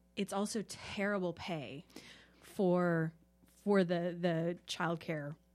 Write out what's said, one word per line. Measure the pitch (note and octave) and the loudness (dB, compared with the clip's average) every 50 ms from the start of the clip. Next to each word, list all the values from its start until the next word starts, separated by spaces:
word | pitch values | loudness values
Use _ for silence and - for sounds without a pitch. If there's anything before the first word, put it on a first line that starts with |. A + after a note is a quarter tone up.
| _ _ _ | _ _ _
it's | - G3 - G3 | -6 -4 -2 -2
also | G3 G#3 G#3 - G#3+ F#3 - | -2 -2 -2 -2 -4 -6 -6
terrible | - - - - - G#3+ G3 G#3 G#3 G3 F3+ F3 E3 | -10 -12 -12 -8 -4 -2 -2 0 0 0 -2 -2 -4
pay | - - - E3+ D#3 B2+ F#2+ C3+ D3 - - - - - - - - - - _ _ | -6 -6 -6 -6 -6 -6 -8 -10 -12 -14 -16 -20 -20 -20 -20 -20 -20 -20 -20 _ _
for, | - - - - G3 F3+ F3 F3+ F3+ F3 E3+ E3 D#3+ D#3+ - _ _ _ _ _ _ - _ - - | -20 -8 -2 2 4 4 4 4 4 4 4 2 2 0 -4 _ _ _ _ _ _ -20 _ -4 2
for | G3+ G3+ G3 F3+ | 4 6 6 6
the, | E3+ F3 E3+ F3 F3+ E3+ F3 | 4 2 0 0 -2 -2 0
the | F3 F3 E3 D#3+ E3 F3 F3 E3+ - | 2 2 2 2 2 0 -2 -4 -6
childcare | - - - F3 D#3+ E3+ D#3+ - - D#3+ D3+ C#3+ D3 D#3 - _ _ | -8 -4 -2 0 0 0 -2 -2 -4 -6 -4 -6 -8 -10 -12 _ _